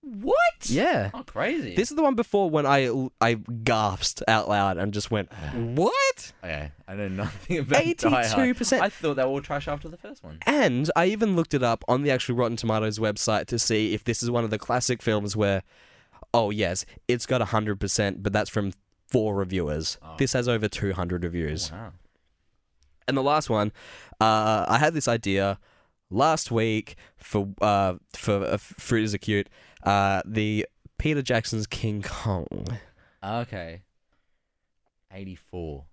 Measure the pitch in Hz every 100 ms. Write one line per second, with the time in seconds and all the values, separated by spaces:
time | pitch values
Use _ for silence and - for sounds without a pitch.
0 | 302 208 226 554 679 - - 131 294 262
1 | 101 - - 110 175 320 127 - 233 302
2 | 302 240 233 202 185 156 139 139 131 123
3 | 131 _ 117 117 - 117 110 113 107 95
4 | - - - 110 - 104 98 87 98 104
5 | - 107 95 104 73 120 117 131 196 523
6 | 539 - - - 90 76 76 - - 98
7 | 101 95 113 - - 170 135 269 330 339
8 | 330 262 233 - 254 247 233 262 190 -
9 | 160 139 131 139 143 143 143 147 156 170
10 | 208 - 82 78 - 294 208 123 151 165
11 | 180 208 220 180 165 143 123 113 - 127
12 | 143 131 - 120 120 117 113 110 110 104
13 | 110 104 - 107 - 120 - 107 110 104
14 | - 117 120 120 113 107 - 123 - 123
15 | - 107 104 107 101 98 - _ - _
16 | _ - - 117 104 104 92 92 - -
17 | - 120 - 127 107 113 107 98 98 -
18 | 101 92 101 104 104 - 101 - _ _
19 | _ 127 107 98 95 92 78 76 80 -
20 | 80 80 135 131 120 117 104 - 101 92
21 | 87 90 87 85 78 78 - 82 113 92
22 | _ _ _ _ _ _ _ _ _ _
23 | - 139 135 151 - 110 104 - - -
24 | - - 110 110 107 107 87 117 151 165
25 | 131 117 101 95 98 98 _ _ _ _
26 | _ 95 151 156 - 117 113 110 - -
27 | - _ - 107 98 98 104 101 98 90
28 | _ - - 101 80 104 - - - 117
29 | 110 104 - 104 98 - - - - 101
30 | 98 98 90 110 107 107 - _ - _
31 | 156 147 127 117 - 110 107 - 113 104
32 | 95 - 113 92 73 50 85 117 - _
33 | _ _ 98 117 120 98 82 82 _ _
34 | _ _ _ _ _ _ _ _ _ _
35 | _ 98 98 90 _ 90 82 69 73